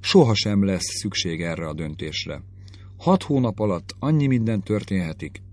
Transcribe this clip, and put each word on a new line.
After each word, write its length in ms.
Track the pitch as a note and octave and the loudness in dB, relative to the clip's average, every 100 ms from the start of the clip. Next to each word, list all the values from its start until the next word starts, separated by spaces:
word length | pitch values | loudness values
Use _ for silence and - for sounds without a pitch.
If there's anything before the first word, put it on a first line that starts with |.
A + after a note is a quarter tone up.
sohasem 640 | - G3 C3 G#2 G#2 G#2 | 6 6 8 4 2 2
lesz 340 | G2 F#2 - - | 2 0 -2 -6
szükség 400 | G#2+ - F2+ E2 | -6 -4 -4 -4
erre 260 | E2+ E2 E2 | -4 -4 -6
a 80 | |
döntésre. 680 | D#2 D#2+ D2+ D#2 D2+ - C#2+ - - - - - - | -6 -8 -6 -8 -8 -8 -10 -12 -20 -20 -20 -20 -6
Hat 260 | - F#3 | 2 2
hónap 360 | - C#3 B2 G#2 | 4 0 0 0
alatt 380 | G#2+ F2 F#2+ - | 0 -2 -6 -4
annyi 280 | C3+ D#3 C#3 | 2 2 4
minden 360 | B2+ A2 A2 | 2 2 0
történhetik. 800 | F#2+ G#2 - F#2+ E2+ D#2+ D2+ - - | 0 -2 0 -2 -2 -6 -10 -12 -18